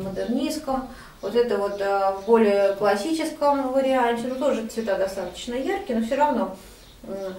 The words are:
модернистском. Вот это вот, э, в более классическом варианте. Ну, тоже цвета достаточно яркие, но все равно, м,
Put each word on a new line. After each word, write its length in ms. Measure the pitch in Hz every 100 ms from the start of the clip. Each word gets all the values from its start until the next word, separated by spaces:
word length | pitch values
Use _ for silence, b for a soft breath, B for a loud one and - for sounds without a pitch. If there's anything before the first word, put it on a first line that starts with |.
модернистском. 880 | 190 185 190 262 302 - - 254 - B B B
Вот 160 | 202 233
это 220 | 233 202
вот, 220 | 202 202
э, 320 | 196 196 196 196
в 60 | 214
более 480 | 226 214 202 196 -
классическом 1000 | 208 208 320 320 302 - 285 277 262
варианте. 540 | 262 262 262 233 233 247
Ну, 80 | 254
тоже 320 | 285 220 220
цвета 300 | - 220 190
достаточно 560 | 196 - 180 - - 240
яркие, 460 | 330 392 392 226
но 60 | 226
все 100 | 269
равно, 400 | 294 233 185 - B B B - -
м, 280 | 196 190